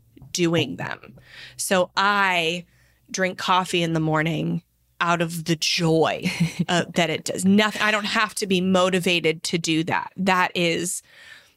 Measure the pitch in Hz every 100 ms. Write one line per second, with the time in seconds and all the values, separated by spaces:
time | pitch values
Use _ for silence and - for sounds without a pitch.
0 | _ - - - 170 165 - 87 - -
1 | - - - - - - - 190 180 -
2 | 196 202 196 175 160 175 170 _ _ _
3 | _ - 185 185 - 185 180 175 165 160
4 | 156 156 160 151 165 170 - _ _ _
5 | 170 170 165 170 156 160 - - 165 160
6 | 135 85 185 - 165 - 170 170 - 180
7 | 160 151 170 - 185 202 214 - 214 214
8 | 208 226 208 - 202 185 190 185 185 185
9 | 180 170 160 160 - 175 165 160 175 -
10 | - - 190 185 180 185 170 170 175 -
11 | - - - - _